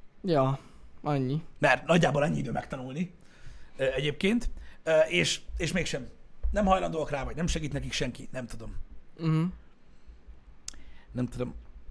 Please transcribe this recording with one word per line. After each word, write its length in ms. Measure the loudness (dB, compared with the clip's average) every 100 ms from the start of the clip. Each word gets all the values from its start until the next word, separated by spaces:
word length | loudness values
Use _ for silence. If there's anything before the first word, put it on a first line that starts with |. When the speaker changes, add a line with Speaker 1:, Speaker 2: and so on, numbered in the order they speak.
| -12 -6
Speaker 1:
Ja, 360 | 2 4 4 2 -6 -20 -18 -6
annyi. 400 | -2 0 2 -2 -4 2
Speaker 2:
Mert 280 | 4 4 6
nagyjából 380 | 6 6 4
ennyi 140 | 2 0
idő 120 | -2
megtanulni, 600 | -4 -6 -8 -6 -6 -6 -8 -20 -16 -14 -14 -10 -2
ö, 80 |
egyébként, 640 | 0 0 -2 2 2 2 0 -4 -12 -6
ö, 160 | 4 6
és, 420 | 6 4 2 0 -4 -4
és 160 | -2
mégsem. 360 | 0 -2 -4 -6 -14 -18 -2 2
Nem 140 | 4 6
hajlandóak 440 | 6 4 -2 -2
rá, 140 | -2
vagy 120 | -2 -2
nem 100 | 0
segít 260 | 0 -2
nekik 200 | -4 -2
senki, 360 | -2 -2 -4 -8
nem 140 | -8 -6
tudom. 300 | -8 -6 -6 -6 -10 -14 -2
Speaker 1:
Mhm. 240 | 2 4 2 -2 -14 -20 -20 -20 -18 -18 -18 -18 -18 -18 -14 -12 -12 -16 -8
Speaker 2:
Nem 140 | -4 -4
tudom. 280 | -4 -6 -8 -14 -16 -12